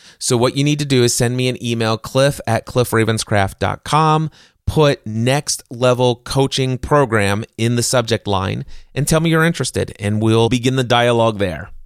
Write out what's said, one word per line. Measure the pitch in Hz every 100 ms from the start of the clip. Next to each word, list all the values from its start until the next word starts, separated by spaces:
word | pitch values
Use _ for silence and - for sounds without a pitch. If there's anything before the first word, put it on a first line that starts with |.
| - -
So | - 123
what | 123 131
you |
need | 143 147
to | 147
do | 131
is | 120
send | - 117 127
me | 127
an | 123
email, | 117 117 113 110
cliff | - 131 139 - -
at | 113 -
cliffravenscraft | 131 120 113 110 110 - 104 98 -
dot | 98 98
com, | - 147 156 156 160 - _ _ -
put | - 143 - -
Next | 110 120 139 - - -
Level | 117 127 123 123 120
Coaching | - 139 135 - 131 127
Program | - 147 131 110 98 101 113 -
in | 117 120
the |
subject | 117 127 117 110 -
line, | 98 95 113 139 - -
and | - 143
tell | 160
me | 165
you're | 160
interested, | 160 170 127 - 95 -
and | 104 107
we'll | 110 113 113
begin | 123 120 131
the |
dialogue | 123 120 120 120 113 107
there. | 98 76 90 -